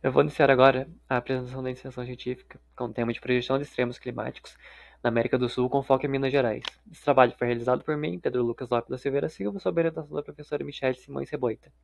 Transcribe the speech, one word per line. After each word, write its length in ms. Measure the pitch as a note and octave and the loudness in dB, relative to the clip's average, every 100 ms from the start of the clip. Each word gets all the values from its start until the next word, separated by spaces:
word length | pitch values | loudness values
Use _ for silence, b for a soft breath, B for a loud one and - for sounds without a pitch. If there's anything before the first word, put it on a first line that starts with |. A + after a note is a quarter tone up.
Eu 100 | C#3 | 4
vou 100 | C#3 | 4
iniciar 280 | D3 - C#3 | 2 4 6
agora 380 | C3 C3+ C3 C3+ - _ | 8 8 6 -4 -14 _
a 80 | B2+ | -4
apresentação 460 | - C3 B2 C3 | -2 -4 -4 -8
da 80 | C3 | -8
iniciação 340 | B2+ C3+ B2+ | -8 -10 -10
científica 560 | B2 B2 B2 B2+ _ - _ - | -10 -8 -8 -8 _ -20 _ -8
com 80 | |
o 80 | B2 | -6
tema 200 | A2 A#2 | -2 -2
de 80 | A#2+ | -4
projeção 360 | - B2+ B2 C3+ | 0 0 2 -2
de 80 | |
extremos 340 | C#3+ - B2 B2 | -2 -2 -2 -2
climáticos 580 | B2 A#2 A#2 - - - B B B B | -10 -6 -8 -10 -20 -20 B B B B
na 60 | A#2+ | 0
América 300 | A#2 A#2 B2+ | 2 2 0
do 100 | B2 | 0
Sul, 220 | - B2 | 0 0
com 120 | C#3 | 0
foco 220 | C3 C3 | 2 2
em 40 | C#3+ | 2
Minas 220 | C3+ C3+ | -2 0
Gerais. 320 | C#3 A#2+ G#2+ - - - | 2 0 -2 -8 -14 -20
Esse 100 | - | -6
trabalho 300 | - C3+ B2 - | 2 6 4 4
foi 100 | A#2+ | -2
realizado 360 | A#2+ A#2 B2 | 0 0 -2
por 140 | - D3+ | -2 -4
mim, 220 | D#3 F3 | -4 -4
Pedro 240 | C#3 B2+ | -4 -2
Lucas 260 | A#2 A#2 B2 | -2 -4 -2
Lopes 220 | A#2+ - | -2 -2
da 80 | B2+ | -6
Silveira 300 | C#3+ C#3 D#3+ | -2 -2 -4
Silva, 300 | - G3+ G3 | -6 -8 -4
sob 220 | F#3 E3 | -4 0
orientação 340 | E3 D#3+ D3 | -2 -4 -8
da 80 | D3+ | -10
professora 400 | D3 D3 D3 C#3+ | -10 -16 -8 -8
Michele 340 | C#3+ - C3 B2+ | -8 -4 -4 -4
Simões 340 | - C3+ C#3 | -8 -10 -8
Reboita. 420 | C#3+ B2 A2 - _ | -2 -2 -4 -12 _